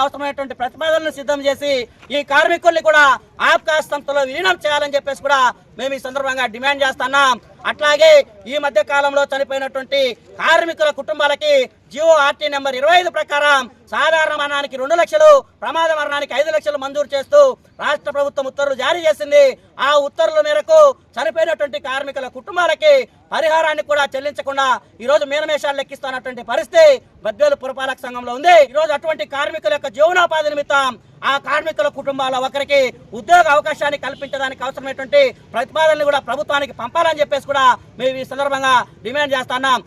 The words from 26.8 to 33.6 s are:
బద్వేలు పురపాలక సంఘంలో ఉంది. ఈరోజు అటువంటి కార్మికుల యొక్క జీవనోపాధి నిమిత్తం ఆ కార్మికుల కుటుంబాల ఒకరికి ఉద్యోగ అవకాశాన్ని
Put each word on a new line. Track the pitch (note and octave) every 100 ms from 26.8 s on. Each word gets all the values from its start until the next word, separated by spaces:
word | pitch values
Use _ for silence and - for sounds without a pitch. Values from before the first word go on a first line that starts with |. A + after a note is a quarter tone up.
| D#4 C4 - _ G#3
బద్వేలు | G#3 D4 C#4
పురపాలక | C4 C4+ C4+ C4 B3+
సంఘంలో | B3 A#3+ B3
ఉంది. | E4+ E4+ C4+
ఈరోజు | C4+ D#4+ C#4+
అటువంటి | D#4+ D#4 D4+ C#4
కార్మికుల | D4+ D#4+ D4+ D4
యొక్క | C#4+ G#3+
జీవనోపాధి | D#4 F4+ F4 D#4+ D4+ D4
నిమిత్తం | C#4+ C#4+ C4+ A3+ _ _ A#3
ఆ | C#4 B3+
కార్మికుల | D4 D#4+ D#4 D4+ C#4+
కుటుంబాల | C#4 C4+ C4 C4 C4
ఒకరికి | C4+ C4+ C#4+ B3+ - - A3
ఉద్యోగ | A3+ F4 D#4+
అవకాశాన్ని | C#4+